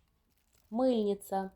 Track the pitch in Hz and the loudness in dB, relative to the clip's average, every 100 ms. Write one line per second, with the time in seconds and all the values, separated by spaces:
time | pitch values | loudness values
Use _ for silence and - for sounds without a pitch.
0 | _ _ _ _ _ _ _ 226 262 233 | _ _ _ _ _ _ _ 0 2 2
1 | 208 196 - 196 190 | 0 -2 -4 -6 -6